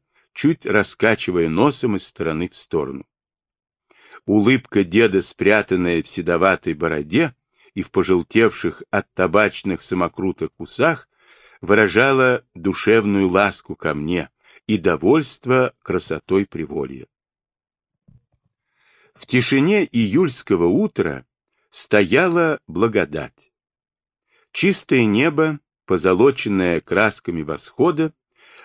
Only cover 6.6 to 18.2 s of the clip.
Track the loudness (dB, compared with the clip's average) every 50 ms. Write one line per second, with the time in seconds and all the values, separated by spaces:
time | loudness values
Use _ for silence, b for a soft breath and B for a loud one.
6.6 | -4 -6 -6 -4 -4 -4 -4 -4 -4 -2 0 0 0 -2 -4 _ _ _ b b
7.6 | b b b -10 -8 -4 -2 -2 0 2 0 0 0 0 2 2 2 2 0 -2
8.6 | -6 -6 -8 -10 -10 -6 -4 -4 -4 _ _ -2 0 2 2 2 2 0 -2 -6
9.6 | -8 -6 -6 -8 -8 -6 -4 -4 -4 -4 -4 -4 -6 -4 -4 -6 -8 -10 _ -12
10.6 | -16 -10 -4 0 0 0 0 -2 -8 _ b b b b b b b b b b
11.6 | b 2 4 4 4 4 4 4 4 4 4 4 2 2 0 0 -4 _ -12 -6
12.6 | -4 -4 -4 0 2 4 4 4 4 2 2 2 2 2 2 2 2 0 -2 -6
13.6 | -12 -16 -12 -6 -4 -4 -4 -4 -4 -2 -2 -4 -4 -6 _ _ b b b b
14.6 | b -4 -2 0 0 0 0 2 4 4 4 2 0 -4 -10 -8 -2 0 0 2
15.6 | 0 0 -4 _ -8 -6 -4 -4 -4 -6 -8 -8 -4 -2 -2 0 -2 -2 -6 -10
16.6 | -10 -8 -8 -8 -8 -8 -10 -16 -20 -20 _ _ _ _ _ _ _ _ _ _
17.6 | _ _ _ _ _ _ _ _ _ _ -20 _